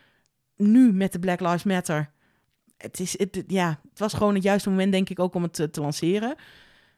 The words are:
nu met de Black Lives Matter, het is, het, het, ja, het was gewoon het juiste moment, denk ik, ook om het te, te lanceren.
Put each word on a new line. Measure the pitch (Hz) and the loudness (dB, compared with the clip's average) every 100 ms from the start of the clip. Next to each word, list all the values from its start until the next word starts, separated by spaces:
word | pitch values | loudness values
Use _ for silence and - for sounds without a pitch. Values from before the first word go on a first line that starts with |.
| _ _ _ _ _ _ | _ _ _ _ _ _
nu | 208 226 254 | 4 6 6
met | 190 190 | 4 0
de | 185 | -2
Black | 185 180 | -4 -2
Lives | 180 175 | 0 0
Matter, | 208 185 180 151 151 _ _ _ _ _ _ _ | 0 -2 -2 -4 -4 _ _ _ _ _ _ _
het | - - | -16 -10
is, | 180 - | -10 -4
het, | 190 190 | -4 -4
het, | - | -4
ja, | 190 175 156 - | 0 0 -2 -10
het | - | -6
was | 208 | -6
gewoon | - 208 | 0 0
het | 202 | 2
juiste | 190 202 202 | 2 0 0
moment, | 190 196 | 0 2
denk | 190 190 | 2 0
ik, | 180 | -2
ook | 180 180 | -2 -2
om | |
het | 170 | -4
te, | - 151 | -4 -6
te | - | -4
lanceren. | 147 151 160 202 226 302 - - - _ _ | -6 -2 -2 -2 -2 -8 -16 -20 -20 _ _